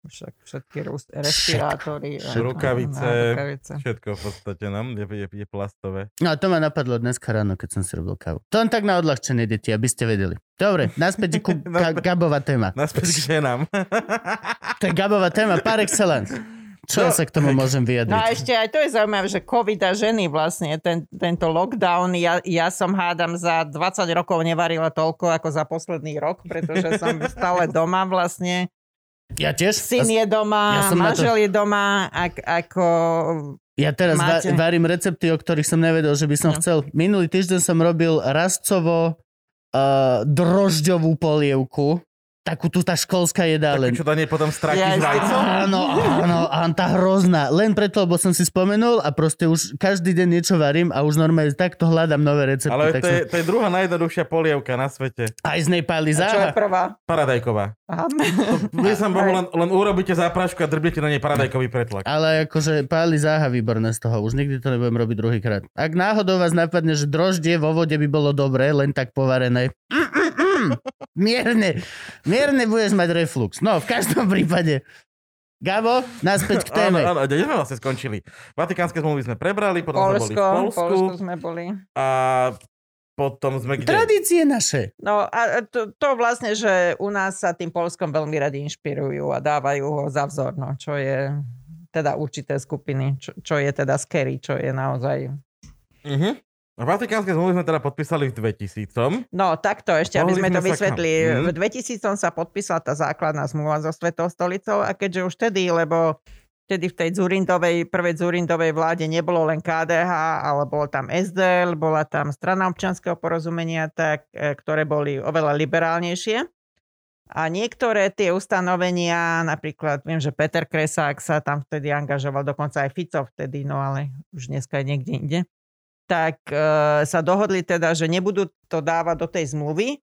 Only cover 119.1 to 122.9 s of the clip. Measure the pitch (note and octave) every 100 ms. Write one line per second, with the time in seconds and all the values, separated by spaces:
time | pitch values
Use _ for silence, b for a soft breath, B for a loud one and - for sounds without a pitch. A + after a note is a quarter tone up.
119.1 | E3+ E3+ E3 E3 D#3 D#3 - D#3 C#3 -
120.1 | D#3+ C#3+ - D#3 E3+ D#3+ D#3 D#3 - D3+
121.1 | C#3 - D3+ D3 D3 C#3 D3+ C#3+ C#3+ C#3+
122.1 | C#3 C#3 C#3 C#3+ C#3 D3 D#3 C#3